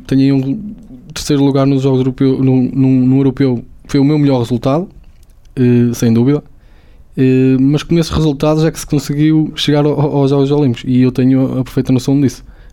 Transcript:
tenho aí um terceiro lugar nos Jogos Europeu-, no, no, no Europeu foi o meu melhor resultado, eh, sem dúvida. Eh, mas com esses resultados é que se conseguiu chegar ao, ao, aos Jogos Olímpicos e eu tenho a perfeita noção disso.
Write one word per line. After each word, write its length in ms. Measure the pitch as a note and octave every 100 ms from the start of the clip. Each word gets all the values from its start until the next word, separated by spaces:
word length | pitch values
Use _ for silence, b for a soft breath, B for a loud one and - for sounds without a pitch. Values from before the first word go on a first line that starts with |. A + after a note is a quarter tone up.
| -
tenho 140 | C3+
aí 100 | C3+
um 420 | C3+ C3+ - - - - - -
terceiro 300 | - - C#3+
lugar 220 | C#3 C#3 C#3
nos 160 | C3+
Jogos 160 | C3+ C3
Europeu-, 440 | C3 B2+ C3+ C3
no, 200 | C3 B2+
no, 240 | B2 C3+ C3 C3 B2+
no 120 | C3+
Europeu 460 | C3+ B2+ C3+ A#2 - - -
foi 140 | C#3+
o 40 |
meu 140 | C#3 D3+
melhor 220 | C#3+ B2+
resultado, 500 | A#2 A#2+ C3+ D3+ G3 - - - - - - C3
eh, 380 | B2 A#2+ A#2+
sem 200 | A#2 A#2
dúvida. 300 | A2+ B2+ D3 - b b b b b b -
Eh, 400 | C3 C3 C3 C3
mas 240 | C3+ D3
com 140 | - E3+
esses 140 | D#3+
resultados 520 | - D#3 C#3 D3+ D#3
é 80 | D#3+
que 80 | -
se 60 | -
conseguiu 680 | D3 - C#3+ D#3 D#3 D3+ -
chegar 300 | D3 D3 D3
ao, 140 | C#3
ao, 180 | C#3+ C#3
aos 120 | C3+
Jogos 220 | C#3+ C#3
Olímpicos 320 | D3 C#3 A#2 C3
e 140 | B2+
eu 100 | B2+
tenho 480 | C3 B2+ C3 B2+ B2+
a 40 |
perfeita 280 | B2 C3+ A#2+
noção 280 | B2+ C#3 C#3
disso. 220 | C3 - - b b